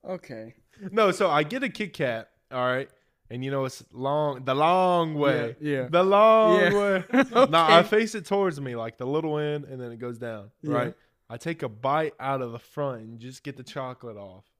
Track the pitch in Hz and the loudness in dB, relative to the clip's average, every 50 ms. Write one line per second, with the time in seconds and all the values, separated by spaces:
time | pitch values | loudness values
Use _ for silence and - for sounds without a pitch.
0 | _ - 185 175 - - 135 110 110 113 - _ _ _ _ - 202 185 175 220 | _ -12 -12 -12 -12 -16 -16 -16 -16 -18 -20 _ _ _ _ -16 -16 -6 0 2
1 | 220 196 180 - 202 180 147 147 156 151 226 262 254 240 - - 208 175 - - | 2 2 2 2 2 2 4 2 0 0 -4 -6 -6 -6 -6 -6 -8 -8 -4 -4
2 | 156 127 117 113 107 _ _ _ _ _ 135 127 123 127 127 131 135 - _ _ | -4 -2 -2 -6 -8 _ _ _ _ _ -6 -2 -2 0 -2 -2 -6 -8 _ _
3 | _ _ _ _ _ _ 120 123 131 135 139 139 135 131 - - 117 _ _ 120 | _ _ _ _ _ _ -12 -8 -6 -4 -4 -4 -4 -4 -6 -12 -20 _ _ -6
4 | 131 139 143 151 151 147 139 127 131 127 131 139 151 165 180 185 185 180 180 175 | -4 -2 -2 0 -2 -2 -4 -6 -4 -2 0 2 4 4 4 4 4 2 2 2
5 | 165 160 156 147 143 143 - 151 - 117 120 _ 151 147 143 135 127 123 160 170 | 0 -2 -2 0 2 2 2 0 -2 -6 -8 _ -6 -4 -4 -4 -4 0 2 2
6 | 185 190 196 202 214 220 220 226 220 214 - - 180 175 202 202 202 202 196 185 | 4 4 6 6 8 8 8 6 6 6 6 6 4 4 4 2 2 2 0 0
7 | 180 - - 254 269 262 226 233 254 - 156 165 165 156 165 170 180 208 214 214 | -2 0 2 2 2 4 4 4 4 6 6 4 6 8 8 8 8 6 2 0
8 | 226 214 - 214 175 - 202 202 196 185 160 143 143 131 120 117 113 113 - _ | 0 0 -6 -10 -6 -2 0 0 0 0 -2 -4 -10 -8 -8 -8 -8 -8 -8 _
9 | 123 127 143 156 156 160 151 151 151 151 147 147 143 139 135 127 123 120 117 113 | -6 -4 -4 -2 -2 -2 -4 -4 -4 -4 -6 -6 -8 -12 -14 -12 -12 -12 -12 -12
10 | 123 123 120 113 120 117 113 107 101 107 _ _ - 151 143 120 120 117 - _ | -10 -12 -10 -10 -10 -10 -10 -12 -16 -20 _ _ -8 -4 -2 -2 -2 -4 -8 _
11 | _ _ _ _ _ _ 117 117 - 165 170 165 151 127 107 107 123 135 143 156 | _ _ _ _ _ _ -16 -12 -8 -10 -8 -8 -8 -10 -10 -6 -4 -2 0 0
12 | 160 151 - _ 127 135 139 131 127 120 117 120 _ _ _ - 143 139 127 113 | -2 -4 -6 _ -8 -6 -6 -6 -6 -8 -10 -14 _ _ _ -8 -8 -6 -8 -10
13 | 110 110 117 117 113 127 131 - _ 147 135 135 127 - - 147 131 127 127 _ | -14 -18 -18 -18 -18 -18 -20 -16 _ -16 -16 -14 -18 -16 -12 -12 -12 -12 -12 _
14 | - 120 107 101 101 95 92 95 _ _ _ | -16 -18 -16 -16 -18 -18 -20 -20 _ _ _